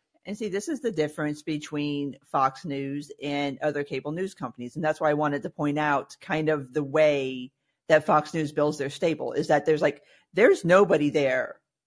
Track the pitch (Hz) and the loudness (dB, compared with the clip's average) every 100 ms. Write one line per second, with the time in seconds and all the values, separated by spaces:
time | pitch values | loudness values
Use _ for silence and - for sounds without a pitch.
0 | _ _ - 214 214 185 262 294 240 160 | _ _ -14 -8 -6 -6 -6 -6 -4 -2
1 | 151 151 151 147 - 151 147 151 147 143 | -2 -2 -6 -6 -6 -8 -6 -6 -4 -4
2 | 143 - _ 147 135 - 175 139 139 143 | -6 -10 _ -2 0 -2 -8 -8 -6 -8
3 | 151 - 143 143 143 135 151 143 143 135 | -10 -10 -6 -4 -4 -4 -4 -4 -6 -6
4 | 143 165 190 - 127 117 123 - 156 156 | -6 -6 -8 -8 -12 -10 -12 -4 -4 0
5 | 156 151 151 143 143 - 147 147 151 139 | 0 0 0 -2 -6 -6 -4 -2 0 -2
6 | - - - 156 156 156 127 151 139 147 | -4 -12 -6 -2 0 -2 -2 -4 0 4
7 | 156 143 131 131 127 _ _ _ - 156 | 4 4 -2 -6 -12 _ _ _ 2 2
8 | 147 151 147 170 151 151 147 151 139 - | 4 2 2 -2 -2 0 0 0 -6 -2
9 | 170 151 127 131 151 151 143 156 156 143 | -2 -2 -4 -2 2 2 4 2 2 -2
10 | _ _ _ 170 240 - 165 185 202 165 | _ _ _ 4 6 6 6 6 8 4
11 | 147 151 135 127 120 - _ _ | 2 2 2 0 -4 -10 _ _